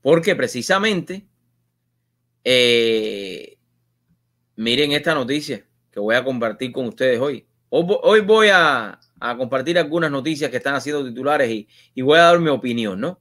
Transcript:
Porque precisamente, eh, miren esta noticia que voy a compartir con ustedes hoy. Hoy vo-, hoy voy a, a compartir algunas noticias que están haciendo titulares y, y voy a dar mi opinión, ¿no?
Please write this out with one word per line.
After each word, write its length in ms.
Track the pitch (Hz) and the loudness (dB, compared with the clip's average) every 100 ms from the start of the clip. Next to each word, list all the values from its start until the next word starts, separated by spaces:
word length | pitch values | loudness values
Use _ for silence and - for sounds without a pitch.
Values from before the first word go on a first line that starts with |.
Porque 340 | 135 170 180 | 4 2 2
precisamente, 920 | 170 123 123 117 196 220 190 165 190 _ _ _ _ _ _ _ _ _ _ _ _ | -2 -2 -4 -2 0 0 -2 -6 -14 _ _ _ _ _ _ _ _ _ _ _ _
eh, 1120 | 123 127 120 117 113 113 107 101 98 80 - _ _ _ _ _ _ _ _ _ _ | 0 4 4 4 2 0 -2 -8 -10 -14 -16 _ _ _ _ _ _ _ _ _ _
miren 380 | - 113 123 147 | -8 -2 0 0
esta 200 | 147 165 | 0 0
noticia 520 | 156 123 147 147 113 _ _ _ | -2 -2 -4 -6 -12 _ _ _
que 80 | - | -6
voy 160 | 104 | 0
a 80 | 120 | 0
compartir 480 | 127 123 113 104 123 | 0 -4 -4 -6 -8
con 140 | 135 | -6
ustedes 340 | 120 - 131 117 | -8 -2 0 0
hoy. 280 | 143 120 _ _ _ | -2 -6 _ _ _
Hoy 140 | 135 | -2
vo-, 160 | 175 190 | 0 2
hoy 160 | 175 214 | 4 4
voy 280 | 202 220 214 | 4 4 6
a, 500 | 190 160 131 104 - _ _ | 4 4 0 -4 -16 _ _
a 180 | 120 120 | -8 -6
compartir 400 | 123 131 131 175 | -4 -4 0 -2
algunas 340 | 147 170 156 | 0 -2 -2
noticias 400 | 139 135 147 147 | -4 -6 -6 -4
que 60 | 123 | -4
están 180 | 139 | -4
haciendo 280 | 139 127 147 | -4 -4 -6
titulares 460 | 127 117 135 147 123 | -6 -6 -2 0 0
y, 180 | 110 - _ _ | -2 -10 _ _
y 80 | - | -4
voy 160 | 127 160 | 4 6
a 60 | |
dar 140 | 170 175 | 6 6
mi 100 | 160 | 2
opinión, 520 | 131 123 117 110 95 | -2 -2 -4 -4 -6
¿no? 180 | 143 185 | -8 -10